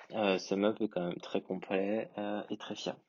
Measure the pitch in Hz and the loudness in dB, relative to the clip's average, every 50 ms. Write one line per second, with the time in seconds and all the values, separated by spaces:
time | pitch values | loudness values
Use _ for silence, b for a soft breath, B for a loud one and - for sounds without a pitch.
0 | - - - - 107 101 95 92 - - 98 - 101 104 107 - 107 104 - 95 | -16 -6 -2 2 4 4 4 4 2 0 2 4 4 4 4 2 0 0 0 0
1 | 87 87 90 - - - - 101 - - 92 92 87 - 101 95 98 98 104 110 | 0 0 -2 -4 -4 -4 -2 -2 -2 -2 -4 -6 -4 -2 0 0 2 2 0 0
2 | - - - - 104 101 104 104 - - 107 104 - - 107 - - - - - | -2 -4 -6 -6 -4 -4 -4 -4 -4 -6 -8 -8 -8 -8 -8 -6 -6 -6 -6 -8
3 | - | -12